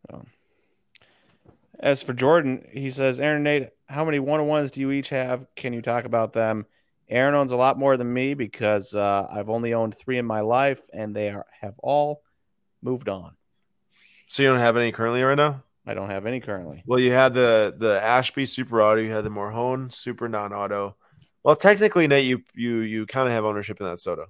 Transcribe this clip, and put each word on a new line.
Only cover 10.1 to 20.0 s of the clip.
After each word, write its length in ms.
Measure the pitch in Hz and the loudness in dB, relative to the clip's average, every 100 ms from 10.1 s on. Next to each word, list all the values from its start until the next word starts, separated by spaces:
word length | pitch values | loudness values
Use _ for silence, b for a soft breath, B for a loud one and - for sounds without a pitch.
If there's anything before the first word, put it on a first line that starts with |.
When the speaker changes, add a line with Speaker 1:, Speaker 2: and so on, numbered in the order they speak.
| 127 | -4
Speaker 1:
in 80 | 117 | -2
my 140 | 107 | -2
life, 420 | 107 123 139 131 _ | 0 2 2 -2 _
and 240 | 98 107 104 | -10 -8 -4
they 140 | 104 | -4
are, 160 | 101 - _ | -6 -16 _
have 140 | 104 - | -16 -10
all 440 | - 143 147 147 _ _ _ _ _ _ | -2 0 -2 -6 _ _ _ _ _ _
moved 260 | 123 127 104 | -6 -6 -6
on. 260 | 98 82 _ _ _ _ _ _ b b b b | -8 -12 _ _ _ _ _ _ b b b b
Speaker 2:
So 160 | - | 2
you 80 | 135 | 4
don't 80 | 127 | 6
have 180 | 120 117 | 6 4
any 160 | 117 | 0
currently 300 | 110 113 123 | 0 -2 2
right 120 | 131 | 2
now? 280 | 143 147 139 _ _ 110 | 4 2 0 _ _ -12
Speaker 1:
I 80 | |
don't 160 | 101 98 | -10 -8
have 160 | 98 104 | -8 -6
any 140 | 127 | -8
currently. 420 | 117 98 82 73 | -8 -10 -10 -14
Speaker 2:
Well, 140 | - 127 | 0 2
you 140 | 127 | 4
had 200 | 123 131 | 6 4
the, 420 | 123 120 113 104 87 | 6 4 6 2 0
the 200 | 110 98 | 0 2
Ashby 420 | 110 123 127 - | 2 2 0 -4
Super 380 | 135 - 123 117 | -4 -4 -2 2
Auto, 180 | 107 110 | 4 4
you 100 | 110 | 0
had 140 | 107 | -4
the 60 | 107 | -6
Morhone 600 | 104 101 113 123 131 127 | -8 -8 -4 -4 -4 -8
Super 380 | - | -12